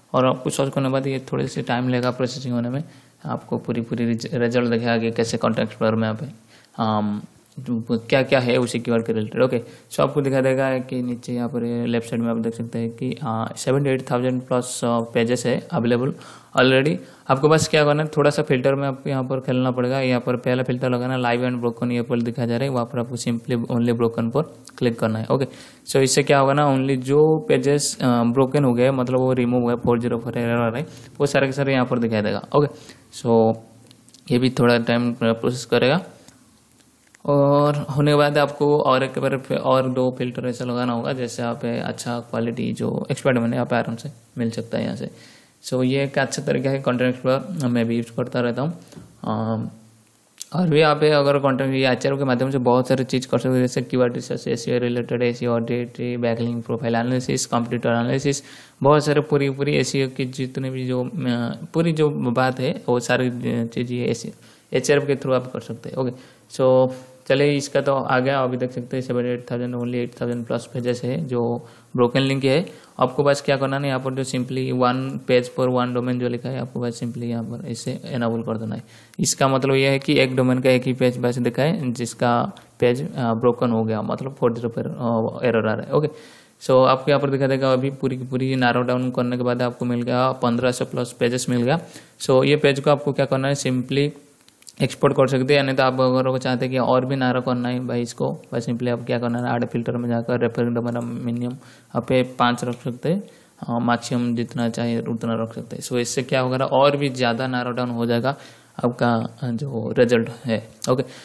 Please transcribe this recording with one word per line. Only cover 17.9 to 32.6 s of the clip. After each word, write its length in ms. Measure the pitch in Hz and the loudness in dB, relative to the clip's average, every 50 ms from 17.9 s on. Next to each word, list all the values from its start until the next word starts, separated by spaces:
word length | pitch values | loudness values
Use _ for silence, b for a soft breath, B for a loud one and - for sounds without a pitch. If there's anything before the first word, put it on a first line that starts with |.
| 147 151 | 4 2
है, 60 | 156 151 - | 0 -2 0
थोड़ा 140 | 151 143 147 | 2 2 4
सा 120 | 143 - | 4 2
filter 320 | - - 135 127 131 139 139 | 0 0 2 2 2 2 2
में 140 | 139 139 139 | 2 0 -4
आपको 220 | 131 - - 147 | -4 -4 -4 -4
यहाँ 120 | 135 131 | -4 -2
पर 180 | 127 131 135 127 | -2 -2 -4 -4
खेलना 300 | 127 135 127 127 127 127 | -2 0 0 2 2 2
पड़ेगा। 300 | 120 127 123 123 135 135 | 2 0 0 0 0 0
यहाँ 200 | 131 127 127 120 | 2 2 2 0
पर 160 | 120 131 123 | 0 0 -2
पहला 260 | 120 - 131 127 131 | -2 0 0 0 0
filter 280 | 123 139 127 127 131 127 | 0 -2 -2 0 0 0
लगाना 260 | 127 120 123 127 131 | 0 0 0 -2 -2
live 320 | 127 123 120 120 120 127 127 | 0 0 2 2 2 0 0
and 140 | 123 120 120 | -2 0 -2
broken, 280 | 117 117 - 123 123 | -2 -2 -2 -4 -2
ये 100 | 120 120 | -2 -2
पर 200 | 117 - 127 120 | -2 -2 -2 -2
दिखा 240 | 117 120 117 135 120 | -2 -2 -2 -2 -2
जा 100 | 117 117 | 0 0
रहा 80 | 117 135 | 0 0
है, 60 | 139 | 0
वहाँ 140 | 131 120 117 | -2 -2 -4
पर 140 | 117 - 120 | -4 -4 -4
आपको 160 | 117 127 127 | -4 -4 -6
simply 400 | 117 - 123 117 113 - 131 127 | -6 -4 -4 -4 -4 -2 -2 -2
only 360 | 117 120 - 127 117 117 120 | -2 -2 -2 0 0 2 2
broken 400 | 117 117 117 113 117 117 117 113 117 | 2 2 2 0 0 0 -2 0 0
पर 80 | 143 165 - - - - - - - | -2 -2 -4 -8 -20 -20 -16 -6 -2
click 200 | 127 120 117 - | 0 0 0 0
करना 200 | 120 110 110 107 | 0 0 0 -2
है। 80 | 110 - | -2 0
Okay, 160 | 131 131 139 - B B B B B B B | 0 0 0 -2 B B B B B B B
so 140 | - - 135 | -2 2 2
इससे 220 | 135 127 - 143 | 4 4 4 2
क्या 160 | 131 139 147 139 | 4 4 6 6
होगा 140 | 135 135 | 6 4
ना, 220 | 139 147 147 143 135 | 4 4 4 4 4
only 220 | 131 131 139 135 | 2 2 0 0
जो 420 | 127 127 131 143 151 156 160 160 160 156 - | -2 0 2 4 6 6 6 4 2 2 2
pages, 500 | 139 135 131 139 143 143 147 - - - | 2 2 4 2 2 2 0 -2 -4 0
अ, 40 | 135 | 2
ब्रोकन 580 | 127 120 120 117 120 120 135 131 127 147 147 139 | 2 4 4 4 2 4 4 2 4 4 2 4
हो 80 | 127 | 4
गए, 180 | 120 120 127 135 | 4 4 4 4
मतलब 300 | 135 131 123 123 131 127 | 4 2 0 0 0 2
वो 120 | 127 131 | 2 2
remove 300 | 131 131 120 120 123 123 | 2 2 2 2 2 2
हुए, 120 | 120 120 120 | 2 2 0
फ़ोर 260 | 120 - 120 120 120 | 0 2 2 2 2
zero 180 | 120 120 120 117 | 2 0 -2 -2
four 200 | 127 123 - 123 | -4 -4 -4 -2
error 240 | 117 117 117 120 | 0 0 0 2
आ 60 | 117 113 | 0 0
रहा 100 | 113 127 | 0 -2
है, 80 | 160 B B B B B B - | -6 B B B B B B -2
वो 60 | 143 | 0
सारे 200 | 139 - 139 135 | 2 2 2 2
के 60 | 135 | 2
सारे 200 | 131 143 139 135 | 0 0 0 2
यहाँ 140 | 135 127 123 | 2 2 2
पर 120 | 127 131 120 | 2 0 0
दिखाई 240 | 117 113 110 107 | 0 0 0 0
देगा। 160 | 104 104 101 - | 0 0 -2 -4
ओके, 280 | - - - 147 | -4 0 2 2